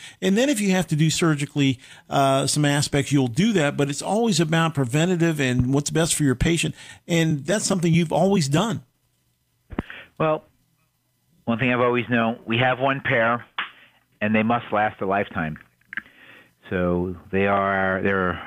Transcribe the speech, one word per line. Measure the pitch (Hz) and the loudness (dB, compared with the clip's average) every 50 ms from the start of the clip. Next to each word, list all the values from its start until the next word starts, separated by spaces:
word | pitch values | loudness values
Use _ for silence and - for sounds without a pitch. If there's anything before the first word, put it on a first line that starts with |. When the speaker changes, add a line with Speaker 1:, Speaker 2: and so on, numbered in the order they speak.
| - - - - | -20 -20 -14 -4
Speaker 1:
And | 185 185 196 220 | 0 0 2 2
then | 262 294 | 2 2
if | 285 208 | 0 0
you | 208 196 | 0 0
have | 185 185 180 - | 2 0 0 0
to | 160 | 0
do | 147 160 156 | 2 2 2
surgically, | - - 185 160 151 139 147 - - 147 139 135 123 - - - - - _ - | 2 2 2 2 2 0 -2 -6 -2 0 0 0 0 -2 -8 -20 -20 -20 _ -4
uh, | 147 139 139 135 135 135 139 131 | 0 2 2 4 2 2 0 0
some | - 147 147 | 0 0 2
aspects, | 143 143 147 143 - - 143 135 - | 2 2 0 0 0 0 -2 0 2
you'll | 139 143 131 123 | 0 0 0 0
do | 113 135 196 233 208 | 0 0 0 2 2
that. | 175 147 143 139 | 2 0 0 0
But | 139 143 139 | 0 -2 -2
it's | 147 - - | -2 -6 -4
always | - 190 220 240 233 185 160 | -2 0 0 0 0 2 0
about | 170 151 165 165 165 160 - | 0 0 2 0 0 0 0
preventative | 143 135 117 123 151 165 180 185 165 165 165 160 147 | -2 -2 0 0 0 0 2 2 2 2 0 0 0
and | 139 127 123 127 123 127 139 | 0 0 0 0 0 2 2
what's | 143 147 - | 0 0 0
best | 151 156 170 160 - | 0 0 0 0 0
for | - 151 | 0 2
your | 135 123 | 2 2
patient. | - - 165 170 160 - 165 - - - - - - _ - | 2 2 2 2 0 0 -4 -6 -8 -14 -20 -20 -20 _ -2
And | 170 165 165 160 156 139 - | 0 0 2 2 0 -2 -2
that's | 175 196 214 220 | -2 -2 -2 0
something | - 202 180 165 170 | 0 -2 0 2 2
you've | 165 165 175 156 - | 4 2 2 2 0
always | 156 175 196 202 196 147 135 | 0 2 2 2 2 0 2
done. | 143 165 208 233 156 - - _ _ _ _ _ _ _ _ _ _ _ _ _ _ _ _ _ - - - - - - - - _ - | 0 0 0 0 -4 -6 -10 _ _ _ _ _ _ _ _ _ _ _ _ _ _ _ _ _ -12 -12 -10 -10 -14 -20 -20 -20 _ -2
Speaker 2:
Well, | 160 156 156 156 - _ _ _ _ _ _ _ _ _ _ _ _ _ _ _ _ _ _ _ - 113 | 0 0 0 -2 -4 _ _ _ _ _ _ _ _ _ _ _ _ _ _ _ _ _ _ _ -4 -4
one | 117 110 | -2 -2
thing | 135 123 123 | 0 0 0
I've | 120 | 2
always | 123 123 123 123 113 104 | 2 2 2 0 -2 0
known, | 123 117 113 113 120 - - | 0 0 0 0 -2 -6 -6
we | - 117 117 | -4 -2 0
have | 127 127 127 120 | 0 0 0 0
one | 131 135 135 139 | 0 0 0 -2
pair, | - - 135 117 113 117 120 117 - - - - - - - - - - _ _ _ _ _ - | -2 -2 0 2 2 2 0 -2 -4 -12 -12 -12 -12 -12 -14 -20 -20 -20 _ _ _ _ _ -4
and | 107 104 110 | -2 0 2
they | 110 110 | 2 2
must | 113 120 117 - - 113 | 2 0 0 -2 -2 -2
last | 104 107 107 - - | 0 0 0 -2 -4
a | 107 | -4
lifetime. | 95 98 101 101 - - 92 80 78 78 - - _ _ _ _ _ - - - - _ - - - - - - _ _ _ _ - | -2 0 -2 -2 -4 -4 -6 -6 -6 -6 -10 -14 _ _ _ _ _ -14 -14 -14 -16 _ -20 -20 -20 -20 -20 -20 _ _ _ _ -6
So | 95 92 90 87 87 87 90 92 90 85 - - | -4 -2 0 0 0 0 -2 -4 -6 -10 -14 -4
they | 95 95 98 101 | -2 0 0 2
are, | 101 98 98 98 98 95 95 95 95 95 98 | 2 0 0 0 0 0 0 0 -2 0 0
they're | 98 98 95 92 90 85 - - | 0 0 0 0 -2 -2 -4 -8